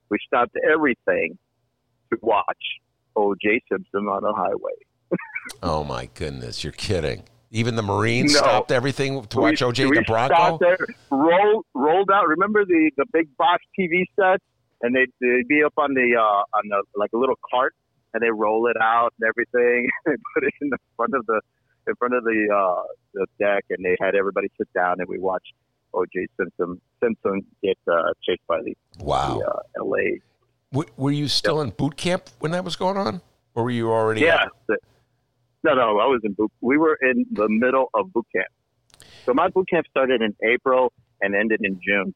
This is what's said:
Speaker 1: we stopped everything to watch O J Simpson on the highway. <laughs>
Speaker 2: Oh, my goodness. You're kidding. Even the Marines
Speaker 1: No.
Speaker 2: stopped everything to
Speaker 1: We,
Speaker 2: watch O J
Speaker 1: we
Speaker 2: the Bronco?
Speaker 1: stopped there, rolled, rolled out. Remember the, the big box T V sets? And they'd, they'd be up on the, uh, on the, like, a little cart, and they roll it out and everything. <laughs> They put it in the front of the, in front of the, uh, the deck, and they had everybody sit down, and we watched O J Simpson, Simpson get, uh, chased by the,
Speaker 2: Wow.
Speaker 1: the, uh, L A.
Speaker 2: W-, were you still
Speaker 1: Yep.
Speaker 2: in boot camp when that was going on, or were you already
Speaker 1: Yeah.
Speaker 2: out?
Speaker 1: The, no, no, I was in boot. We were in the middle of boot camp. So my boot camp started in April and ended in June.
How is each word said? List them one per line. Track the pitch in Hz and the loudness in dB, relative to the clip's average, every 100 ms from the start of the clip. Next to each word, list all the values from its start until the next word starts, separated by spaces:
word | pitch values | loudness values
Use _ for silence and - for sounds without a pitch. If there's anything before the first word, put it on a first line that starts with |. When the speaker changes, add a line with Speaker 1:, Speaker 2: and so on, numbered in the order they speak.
| - | -6
Speaker 1:
we | 131 - | -6 -2
stopped | 127 120 - 165 | 0 0 0 0
everything | 156 151 117 - 87 87 - _ _ _ _ _ _ - | 2 2 -2 -2 -2 -2 -8 _ _ _ _ _ _ -8
to | - | -6
watch | - 104 - - - - _ _ _ - | 0 0 -2 -6 -10 -12 _ _ _ -2
O | 101 95 | 0 0
J | 107 117 - | 0 0 -2
Simpson | 95 92 98 104 | -8 -6 -6 -4
on | 98 | -4
the | 104 | -2
highway. | 104 92 104 - - _ _ - | -2 -2 -4 -6 -10 _ _ -8
<laughs> | - 880 - - - | -8 -8 -14 -14 -8
Speaker 2:
Oh, | 90 78 | -4 -4
my | 73 62 64 | -4 -8 -10
goodness. | - 78 67 60 - | -10 -10 -8 -12 -10
You're | 76 | -10
kidding. | - - 92 76 57 - _ _ | -8 -4 -2 -2 -6 -12 _ _
Even | 110 117 117 | -4 -2 -2
the | |
Marines | 101 98 110 120 147 | 0 0 2 2 4
Speaker 1:
No. | 147 | 4
Speaker 2:
stopped | 135 123 - | 4 2 2
everything | 131 135 131 139 139 107 | 0 0 -2 -4 -4 -6
to | - | 0
Speaker 1:
We, | |
Speaker 2:
watch | - - | 2 2
O | 127 | 0
J | 117 135 | 0 2
Speaker 1:
we | 151 | 2
Speaker 2:
the | |
Bronco? | - 110 127 170 | 2 0 2 4
Speaker 1:
stopped | 160 160 | 2 2
there, | 175 185 - - - | 2 2 -2 -10 -4
rolled, | 135 156 180 208 214 - | 0 4 4 4 2 -2
rolled | 139 147 180 190 | -2 2 2 2
out. | 196 170 | 2 2
Remember | 156 202 208 196 | 2 2 2 2
the, | 165 156 143 | 4 2 0
the | 131 | -2
big | 160 160 - | -2 -2 0
box | 170 175 _ - | 2 0 _ -4
T | 180 | -2
V | 175 185 - | -2 -2 0
sets? | 190 185 _ _ _ _ | 2 2 _ _ _ _
And | 120 131 | 0 2
they'd, | 127 - | 0 0
they'd | 123 123 123 | 0 2 2
be | 147 | 2
up | 147 - | 2 0
on | 143 131 | 0 2
the, | 123 117 | 2 4
uh, | 110 101 104 104 | 4 2 0 -2
on | 104 | -2
the, | 101 - 101 | -2 -4 -4
like, | 104 | -2
a | 113 | 0
little | 131 117 - | 0 -2 -2
cart, | 127 139 - _ _ _ | -2 -2 -4 _ _ _
and | 113 | -2
they | 117 | -2
roll | 107 107 113 120 | 0 0 2 0
it | 110 | 2
out | 113 117 117 - | 2 2 0 0
and | 113 | -4
everything. | 117 117 123 120 123 123 - | -2 -2 2 4 2 0 -4
<laughs> | - | -2
They | 123 - | -4 -4
put | 156 | -4
it | 131 - | -4 -4
in | 147 | -6
the | 123 _ - | -6 _ -4
front | 117 | -2
of | 131 110 | -2 -2
the, | 107 - _ _ _ - | -2 -4 _ _ _ -8
in | 107 | -4
front | 123 123 | -2 0
of | |
the, | 117 110 104 | 0 0 2
uh, | 101 95 90 92 - _ | 2 2 0 -6 -12 _
the | 98 92 - | -6 -6 -2
deck, | 101 101 - | 0 0 -2
and | 90 92 | -4 -2
they | 90 | 0
had | 95 98 | 0 0
everybody | 98 95 98 - | 0 -2 -4 -6
sit | 104 | -6
down, | 92 90 90 | -2 -2 -2
and | 90 | -6
we | 95 | -6
watched | 92 92 - - _ _ _ | -4 -6 -8 -20 _ _ _
O | - 92 | -4 -4
J | 92 90 - | -4 -8 -6
Simpson, | 90 - 87 90 _ - | -8 -6 -6 -8 _ -4
Simpson | 120 107 104 98 - _ | -4 -2 -4 -4 -8 _
get, | 98 92 - | -4 -2 0
uh, | 85 85 85 - | 0 0 -4 -4
chased | 92 - | -6 -4
by | 85 | -6
the, | - - _ - | -6 -12 _ -12
Speaker 2:
Wow. | 71 67 69 64 | -4 -2 -2 -4
Speaker 1:
the, | 55 | -4
uh, | - - - - | -6 -8 -8 -4
L | - | -2
A. | - - _ _ _ _ _ | -2 -4 _ _ _ _ _
Speaker 2:
W-, | 131 160 - | -6 -6 -4
were | 135 | -2
you | 147 147 | -2 -2
still | - - 156 | -2 0 0
Speaker 1:
Yep. | 139 | -2
Speaker 2:
in | - | -2
boot | 139 - | -4 -2
camp | 180 185 - - | -4 -4 -6 -8
when | 156 | -6
that | 175 185 | -4 -6
was | 165 | -4
going | 185 196 | -2 -2
on, | 208 185 - _ _ | -4 -6 -12 _ _
or | 120 120 | -4 -2
were | |
you | 120 113 | 0 0
already | 113 110 110 | 2 2 2
Speaker 1:
Yeah. | 156 160 | 4 2
Speaker 2:
out? | - - - | 0 -6 -4
Speaker 1:
The, | 104 - _ _ _ _ _ _ _ | -4 -6 _ _ _ _ _ _ _
no, | 160 | 0
no, | 131 117 104 | 2 4 2
I | 117 | 2
was | 127 | 2
in | 107 | -2
boot. | 95 107 _ | -2 -4 _
We | 117 147 | 0 2
were | 156 151 | 2 2
in | 131 123 123 | 0 0 0
the | 107 107 | 0 0
middle | 110 127 131 127 110 | 2 2 2 0 -2
of | 95 | -2
boot | 117 113 - | -4 -4 -6
camp. | 95 _ _ _ _ - - - - | -6 _ _ _ _ -20 -20 -8 -2
So | |
my | 127 180 | 2 2
boot | 185 190 | 0 0
camp | 170 - | 0 0
started | 143 131 123 | 0 2 2
in | 110 - | 0 -2
April | 110 120 135 127 127 - _ - | 0 0 2 2 2 -2 _ -6
and | 98 | -2
ended | 101 110 107 | 0 0 0
in | 101 95 | -2 -4
June. | 92 101 92 | -2 0 -2